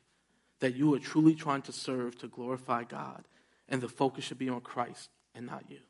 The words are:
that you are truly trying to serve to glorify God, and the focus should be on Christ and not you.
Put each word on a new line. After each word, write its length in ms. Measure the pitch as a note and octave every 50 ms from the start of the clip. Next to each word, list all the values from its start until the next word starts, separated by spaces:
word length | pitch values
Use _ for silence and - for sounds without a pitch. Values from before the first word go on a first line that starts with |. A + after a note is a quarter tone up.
| _ _ _ _ _ _ _ _ _ _ _ -
that 160 | C#3 B2+ B2
you 180 | C3 D3 D#3 C#3+
are 60 | B2
truly 360 | - - - D#3 D#3 D#3+ D#3+
trying 280 | D#3 - D3+ C#3 C3+ -
to 80 | -
serve 460 | B2 - - C#3+ C3 B2+ B2 B2 A#2+ -
to 80 | -
glorify 560 | A2+ - B2 A#2+ B2 C3 B2+ B2+ C3 B2 A#2+ A#2+
God, 400 | - C#3+ C#3 C#3 C3+ C3 - - _ _ _ _ _ _ _ _
and 140 | - C3+ C3
the 80 | B2 A#2
focus 340 | - - C#3 C3 B2+ C#3+ B2+
should 160 | - D3+ B2+
be 100 | C3 B2+
on 120 | B2 B2
Christ 480 | B2 - - B2+ A#2+ A#2 - - - - _ _ _ _ -
and 140 | A2+ A#2+
not 160 | B2 - - - -
you. 100 | C#3 - -